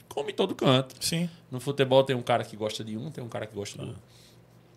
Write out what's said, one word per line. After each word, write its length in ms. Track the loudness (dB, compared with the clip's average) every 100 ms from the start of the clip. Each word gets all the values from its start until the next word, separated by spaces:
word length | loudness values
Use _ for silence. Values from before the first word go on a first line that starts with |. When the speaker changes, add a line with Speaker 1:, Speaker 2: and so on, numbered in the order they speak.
| -10
Speaker 1:
Como 220 | -6 -4
em 40 |
todo 220 | 0 0 2
canto. 400 | 4 4 2 -4
Speaker 2:
Sim. 300 | -4 -2 -4 -6 -12
Speaker 1:
No 80 | -8
futebol 440 | -2 0 6 6
tem 120 | 6 2
um 60 |
cara 200 | 2 0
que 120 | 0 -6
gosta 280 | -6 -6
de 140 | -8 -8
um, 140 | -8
tem 120 | -10
um 60 | -10
cara 160 | -10 -8
que 80 |
gosta 240 | -8 -10 -10
do 60 |
Speaker 2:
Ah. 40 | -12
Speaker 1:
outro. 140 | -12 -18 -20 -20 -20 -20 -20 -20